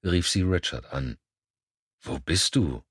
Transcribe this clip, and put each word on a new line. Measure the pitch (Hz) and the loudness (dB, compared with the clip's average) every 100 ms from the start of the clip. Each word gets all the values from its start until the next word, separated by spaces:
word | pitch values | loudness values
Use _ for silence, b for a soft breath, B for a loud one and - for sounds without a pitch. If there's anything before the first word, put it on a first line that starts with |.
rief | 92 87 85 | 2 2 2
sie | 98 | 2
Richard | 92 90 - 64 - | 2 2 0 -8 -8
an. | 67 65 57 _ _ _ _ _ _ _ _ | -6 -6 -8 _ _ _ _ _ _ _ _
"Wo | - 67 | -10 -10
bist | - 90 - 143 | 0 2 2 2
du?" | 87 60 - | 0 -2 -10